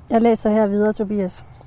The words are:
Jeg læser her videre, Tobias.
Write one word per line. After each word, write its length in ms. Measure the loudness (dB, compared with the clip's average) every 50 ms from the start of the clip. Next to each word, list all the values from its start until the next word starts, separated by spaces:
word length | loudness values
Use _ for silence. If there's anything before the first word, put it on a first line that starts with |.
| -8 -2
Jeg 120 | 0 2
læser 280 | 4 4 2 2 0 0
her 180 | 2 2 2 2
videre, 260 | 0 0 0 0 0
Tobias. 520 | -2 -4 -4 -4 -4 -4 -4 -6 -10 -16 -18 -20 -20 -20